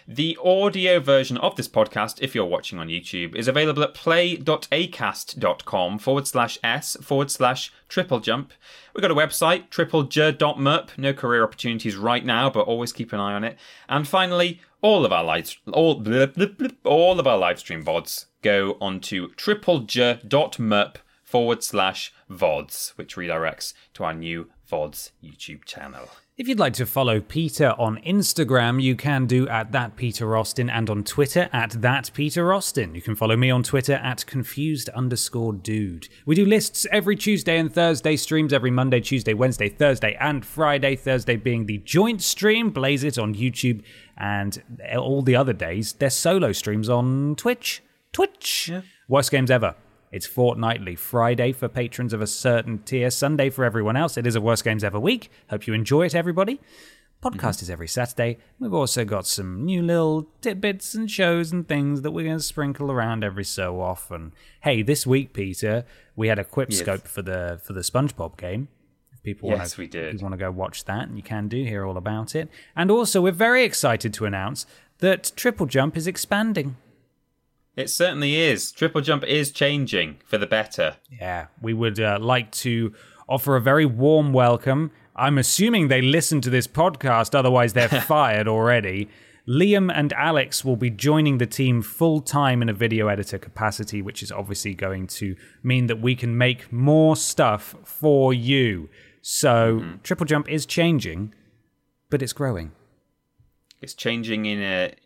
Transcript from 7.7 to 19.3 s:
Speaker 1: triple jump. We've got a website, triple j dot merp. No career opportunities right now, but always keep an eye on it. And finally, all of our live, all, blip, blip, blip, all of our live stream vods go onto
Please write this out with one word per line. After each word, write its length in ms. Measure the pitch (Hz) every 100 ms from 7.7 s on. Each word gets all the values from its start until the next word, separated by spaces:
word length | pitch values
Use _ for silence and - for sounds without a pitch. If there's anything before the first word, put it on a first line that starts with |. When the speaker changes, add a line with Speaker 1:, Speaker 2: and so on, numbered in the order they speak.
| _ -
Speaker 1:
triple 320 | - 180 123
jump. 320 | 110 123 143 _ - - -
We've 80 | -
got 80 | 190
a 40 |
website, 540 | 147 151 - 165 185 -
triple 340 | - 165 160
j 280 | 127 151 156
dot 240 | 147 151 143
merp. 400 | 139 165 - -
No 160 | 139
career 320 | 135 123 120
opportunities 520 | 110 - 120 113 110 98
right 280 | 113 120
now, 240 | 123 117 135
but 180 | 110 101
always 260 | 117 120
keep 200 | - 120
an 80 | 104
eye 140 | 101
on 100 | 101
it. 140 | 117 - - - -
And 200 | 139 143
finally, 520 | 190 180 175 175 170 _ _
all 240 | 208 202
of 80 | 113
our 120 | 87
live, 300 | 82 82 80 - -
all, 240 | 151 165 139
blip, 380 | 107 123 135
blip, 220 | 170 196 -
blip, 180 | 254 -
all 340 | - 151 180 180
of 60 | 131
our 100 | 104
live 200 | 87 87
stream 260 | - 80
vods 420 | 76 82 - - - _
go 340 | 107 101 98 -
onto 520 | 98 95 - 95 85